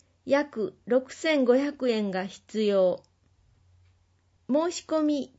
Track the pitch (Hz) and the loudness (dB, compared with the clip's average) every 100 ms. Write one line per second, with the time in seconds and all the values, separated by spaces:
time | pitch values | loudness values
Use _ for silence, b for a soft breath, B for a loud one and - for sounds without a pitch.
0 | _ _ - 277 294 - 202 - - 247 | _ _ 0 0 0 -6 -8 -8 -2 -2
1 | 254 - 320 302 247 254 285 285 254 220 | -2 -6 0 2 4 2 2 -4 -2 -2
2 | 208 185 190 - _ 214 208 196 185 - | -2 -4 -8 -12 _ -2 0 4 2 0
3 | _ _ _ _ _ _ _ _ _ _ | _ _ _ _ _ _ _ _ _ _
4 | _ _ _ _ - 269 330 - - 320 | _ _ _ _ -2 -2 -2 -6 -4 -2
5 | 302 294 254 | 0 -2 -6